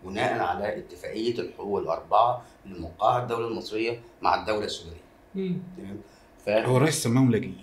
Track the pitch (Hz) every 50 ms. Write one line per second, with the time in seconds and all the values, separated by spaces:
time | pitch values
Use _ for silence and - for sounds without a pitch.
0 | 87 90 98 107 123 - - 117 104 87 87 95 101 107 - - - - - -
1 | - - - 107 113 120 117 120 90 - - - 98 101 101 95 - - 82 82
2 | - - 98 101 113 120 127 123 - - - - - - 92 85 82 80 - -
3 | 101 123 123 123 123 117 117 117 117 117 110 95 - - 104 110 113 117 117 117
4 | - - - - - 92 85 - - 107 107 107 98 - - - 85 82 82 80
5 | - - - - - - - 190 190 185 175 147 - - - - 98 98 98 101
6 | - - - - - - - - - - 104 110 110 123 127 127 135 160 156 -
7 | - 127 117 127 135 127 117 104 92 95 92 -